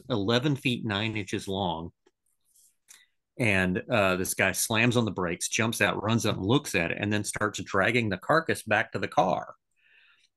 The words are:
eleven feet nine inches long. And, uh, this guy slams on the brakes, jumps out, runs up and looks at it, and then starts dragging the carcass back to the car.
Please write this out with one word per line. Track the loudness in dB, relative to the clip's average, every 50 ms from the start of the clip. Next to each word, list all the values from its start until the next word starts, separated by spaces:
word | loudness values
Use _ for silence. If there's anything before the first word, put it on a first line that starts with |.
| -6 -4
eleven | -2 -2 0 2 2 2 2 0 0
feet | 0 -2 -2 -2 -2 -2
nine | -2 -2 -2 -2 -2 -4
inches | -4 -4 -4 -6 -6 -4
long. | -4 -2 -2 -2 -2 -2 -4 -6 -10 -14 _ _ _ _ _ _ _ _ _ _ _ _ _ _ _ _ _ _ -20 -20 -20 _ _ _ _ _ _ _ -2
And, | 0 2 2 2 2 2 0 -2 -2 0
uh, | 2 2 4 4 2
this | 0 -2 -2 2
guy | 2 2 2
slams | 2 0 -2 0 0 2 2 2 4
on | 2 2
the | 0
brakes, | 0 -2 -2 -2 -2 -4 -6 -4
jumps | 0 0 0 0 2 2
out, | 2 2 2 0 0
runs | 0 0 2 0
up | 0 -2
and | 0 2
looks | 2 2 2 2 0 -2
at | -2 0 -2
it, | -2 -2
and | -2 -2
then | -2 -2 -2
starts | -4 -4 -2 -2 -4 -4 -6 -6
dragging | -2 0 2 2 2 2 2 0 0
the | -2 -2
carcass | 0 0 2 2 2 0 -2 -2
back | 0 0 2 2 0 -2
to | -4 -6
the | -6
car. | -2 2 2 2 2 2 -2 -4 -8 -14 _ _ _ _ _ _ _ _ _ _ _ _ _ _ _ _